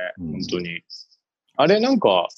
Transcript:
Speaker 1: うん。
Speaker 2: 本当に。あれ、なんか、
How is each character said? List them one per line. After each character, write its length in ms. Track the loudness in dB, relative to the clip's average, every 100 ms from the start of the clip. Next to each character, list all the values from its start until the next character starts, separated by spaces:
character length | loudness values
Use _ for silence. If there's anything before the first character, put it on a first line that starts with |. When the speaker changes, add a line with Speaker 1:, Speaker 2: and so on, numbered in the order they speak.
| -8 -8
Speaker 1:
う 60 |
ん。 80 | -8
Speaker 2:
本 80 | -8 -6
当 60 | -6
に。 200 | -6 -12 -14 -20 -20 _ _ _ _ 0
あ 100 | 2
れ、 140 | 2
な 100 | 2
ん 100 | 2
か、 280 | 4 2 0